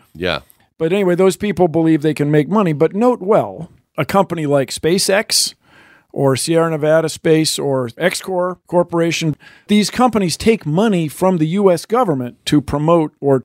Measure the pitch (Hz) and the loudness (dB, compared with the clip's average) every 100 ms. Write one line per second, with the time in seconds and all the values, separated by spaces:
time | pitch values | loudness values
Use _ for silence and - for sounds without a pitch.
0 | _ 78 90 76 - _ _ - 165 196 | _ -6 -4 -4 -8 _ _ -6 -2 0
1 | 185 175 190 175 208 175 180 165 160 160 | 0 2 0 0 -4 0 0 2 2 2
2 | 156 147 147 151 147 208 185 147 165 190 | 0 -2 0 0 2 0 0 0 -2 0
3 | 247 226 185 196 104 95 170 _ _ - | 0 0 0 0 0 -6 -16 _ _ -8
4 | 143 196 190 170 147 143 127 - 160 190 | -2 0 0 -2 0 0 -2 -4 -2 0
5 | - 196 220 - - - _ _ _ _ | 0 -2 0 -2 -2 -8 _ _ _ _
6 | _ - 139 127 - 165 165 160 151 160 | _ -2 0 0 0 0 0 0 0 0
7 | 160 - 165 156 156 - 143 131 120 - | 0 -2 0 2 0 -2 -2 -2 -4 -4
8 | 175 - - 180 180 180 _ 175 175 170 | -4 -4 -6 -4 -4 -6 _ -2 0 0
9 | 165 151 165 139 - - - 208 196 - | 0 -2 -4 -6 -12 -12 0 2 2 0
10 | 254 220 180 - 220 226 151 160 226 180 | 0 2 -2 0 0 0 0 0 2 0
11 | 156 - 190 180 156 190 196 170 - 233 | -2 0 0 2 0 2 2 2 0 0
12 | 233 139 123 - - 151 143 143 156 170 | 0 -2 -6 -12 -2 0 0 -2 2 2
13 | 151 _ 139 131 | 2 _ 0 0